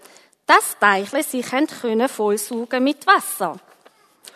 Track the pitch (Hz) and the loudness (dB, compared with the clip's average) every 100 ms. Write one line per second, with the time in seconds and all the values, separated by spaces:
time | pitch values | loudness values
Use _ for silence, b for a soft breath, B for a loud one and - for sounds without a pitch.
0 | b b b b - 381 - - 208 196 | b b b b 4 4 4 0 2 2
1 | 202 277 - 254 233 262 302 - 240 220 | 0 -4 -2 -4 -4 -2 -2 -4 -2 0
2 | 262 - 208 214 - 233 240 254 269 294 | 0 0 -2 -2 -4 -8 -4 -2 0 0
3 | - 392 - - 180 165 _ _ _ b | 2 2 0 -6 -6 -8 _ _ _ b
4 | b b b | b b b